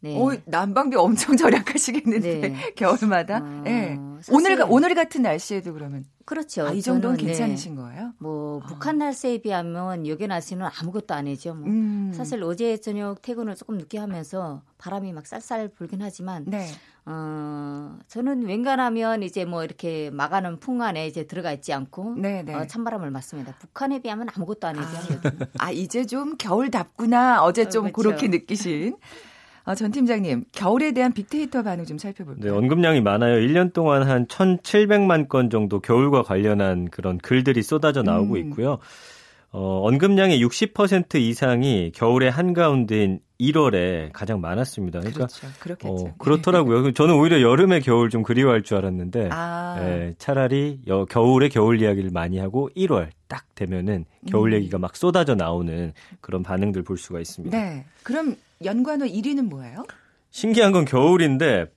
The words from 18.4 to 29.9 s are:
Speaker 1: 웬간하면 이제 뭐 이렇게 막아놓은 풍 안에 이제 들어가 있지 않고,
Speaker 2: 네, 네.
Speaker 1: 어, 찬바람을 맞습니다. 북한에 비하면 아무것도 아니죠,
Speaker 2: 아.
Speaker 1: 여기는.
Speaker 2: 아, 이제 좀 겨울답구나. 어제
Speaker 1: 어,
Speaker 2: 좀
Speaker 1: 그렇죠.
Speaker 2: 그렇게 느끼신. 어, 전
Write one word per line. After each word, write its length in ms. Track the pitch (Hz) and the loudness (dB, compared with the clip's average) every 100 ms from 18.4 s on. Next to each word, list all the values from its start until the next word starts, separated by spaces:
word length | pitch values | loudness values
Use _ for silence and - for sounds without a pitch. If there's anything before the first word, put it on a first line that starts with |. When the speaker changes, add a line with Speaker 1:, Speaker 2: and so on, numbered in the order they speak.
| 226 | -4
Speaker 1:
웬간하면 760 | 202 247 269 247 226 226 226 | -4 -2 -2 -2 -2 -2 -4
이제 220 | 196 180 | -4 -6
뭐 200 | 175 170 | -6 -6
이렇게 440 | 160 165 175 160 151 | -8 -8 -8 -6 -8
막아놓은 500 | 143 147 190 185 170 | -4 -2 -2 -4 -8
풍 200 | - 254 | -6 -4
안에 260 | 233 165 160 | -4 -4 -6
이제 180 | 151 151 | -8 -10
들어가 260 | 185 175 | -8 -8
있지 220 | 143 - | -8 -6
않고, 400 | 143 135 - 202 240 | -8 -8 -10 -10 -6
Speaker 2:
네, 260 | 196 196 | -4 -6
네. 120 | 156 | -8
Speaker 1:
어, 120 | 147 151 | -8 -8
찬바람을 440 | 226 233 226 156 | -8 -8 -6 -8
맞습니다. 440 | 135 - 151 131 131 | -10 -12 -14 -14 -16
북한에 400 | - - 269 269 | -20 -8 -6 -4
비하면 280 | 240 214 233 | -6 -8 -10
아무것도 320 | 196 170 214 170 | -10 -8 -6 -8
아니죠, 200 | 147 147 | -8 -10
Speaker 2:
아. 280 | 165 175 | -10 -8
Speaker 1:
여기는. 320 | 143 151 139 135 - | -4 -4 -6 -10 -8
Speaker 2:
아, 120 | 170 | -6
이제 340 | 160 190 233 247 | -6 -6 -6 -4
좀 300 | 247 285 311 | -6 -6 -8
겨울답구나. 1040 | 220 185 262 220 175 _ 226 240 254 233 | -2 -2 0 -2 -6 _ 2 4 4 6
어제 180 | 160 180 | 4 4
Speaker 1:
어, 60 | 220 | 0
Speaker 2:
좀 240 | 226 208 | 0 -2
Speaker 1:
그렇죠. 240 | 214 214 202 | 0 0 2
Speaker 2:
그렇게 120 | 247 | 0
느끼신. 680 | 175 - 202 196 151 185 381 - - - - _ _ | 0 -2 -6 -4 -4 -4 -6 -14 -20 -20 -20 _ _
어, 100 | - | -8
전 160 | 196 220 | -4 -2